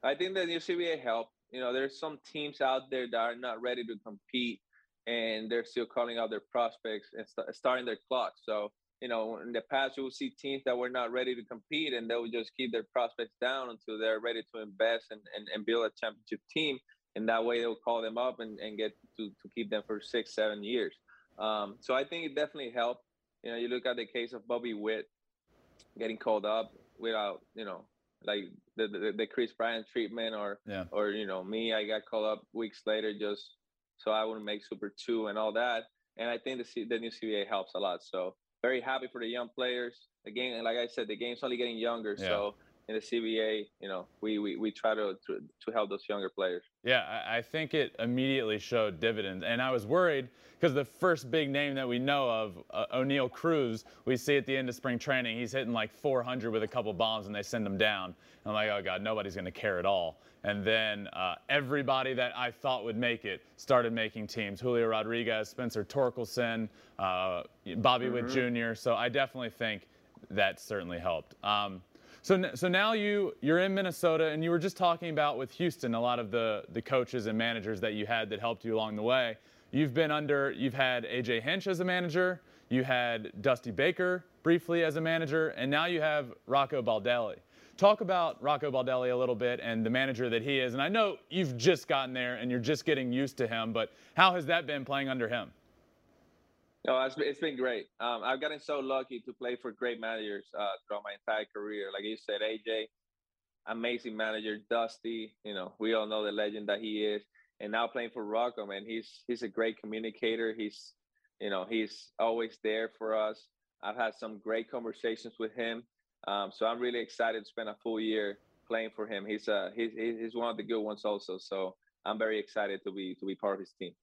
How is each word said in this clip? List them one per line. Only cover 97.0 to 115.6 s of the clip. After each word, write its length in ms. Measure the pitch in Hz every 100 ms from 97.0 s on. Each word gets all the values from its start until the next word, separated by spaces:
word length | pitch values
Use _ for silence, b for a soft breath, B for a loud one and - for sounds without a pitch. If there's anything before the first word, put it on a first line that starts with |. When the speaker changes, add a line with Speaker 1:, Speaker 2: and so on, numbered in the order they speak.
Speaker 1:
it's, 120 | 131 139
it's 220 | 143 143
been 180 | 160 135
great. 300 | 127 113 - _
Um, 220 | 117 117
I've 160 | 107 131
gotten 220 | 151 151
so 180 | - 147
lucky 400 | 131 135 131 123
to 140 | 120
play 240 | 113 123 123
for 100 | 123
great 280 | 107 123 113
managers, 460 | 113 113 107 101 - -
uh, 80 | 101 95 _
throughout 160 | 104
my 80 | 104 101
entire 260 | - 107 107
career. 360 | 104 104 107 98
Like 100 | 98
you 120 | 104 110
said, 240 | - 101
A 160 | 110 110 107
J, 220 | 110 110 _ _ _ _ _ _ _ -
amazing 480 | 113 120 120 120 107
manager. 420 | 110 110 107 107 107
Dusty, 680 | 117 113 - 117 113 110 _
you 100 | 107
know, 200 | 98 92 -
we 160 | 110
all 140 | 113 107
know 160 | 107
the 80 | 104
legend 380 | 104 104 107 104
that 100 | 101
he 240 | 110 107
is. 180 | 104 104 - b b _
And 120 | 104
now 160 | 110 117
playing 240 | 127 117
for 140 | 123 104
Rocco, 400 | 110 120 120 101
man, 200 | 98 104
he's, 360 | 113 107 - -
he's 140 | 117
a 40 | 117
great 320 | 104 113 110
communicator. 720 | 107 110 113 104 117 113 113 110
He's, 360 | 104 - - _ _ _ _ _
you 100 | 101
know, 160 | 98 92
he's 420 | 113 107 - - -
always 380 | 113 113 113 -
there 260 | 110 110 113 _
for 180 | 110 110
us. 320 | 107 110 - _ _ _
I've 140 | 101 113
had 180 | 113 -
some 240 | 110 107
great 280 | 110 113 113
conversations 640 | 123 113 104 117 113 117 -
with 140 | 110
him. 280 | 123